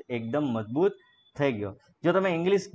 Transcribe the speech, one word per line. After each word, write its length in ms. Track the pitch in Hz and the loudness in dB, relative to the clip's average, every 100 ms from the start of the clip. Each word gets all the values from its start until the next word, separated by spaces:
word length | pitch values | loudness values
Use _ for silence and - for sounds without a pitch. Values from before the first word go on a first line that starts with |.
| - | -6
એકદમ 340 | 123 113 139 | -6 -4 -2
મજબૂત 480 | 147 113 104 127 196 202 _ _ _ - | 0 -2 -2 2 0 0 _ _ _ -2
થઈ 120 | 143 | -2
ગયો. 260 | 113 101 95 _ _ | 0 -6 -10 _ _
જો 80 | 160 | 0
તમે 180 | 190 190 | 2 2
ઇંગ્લિશ 360 | 165 175 202 185 | 0 2 0 0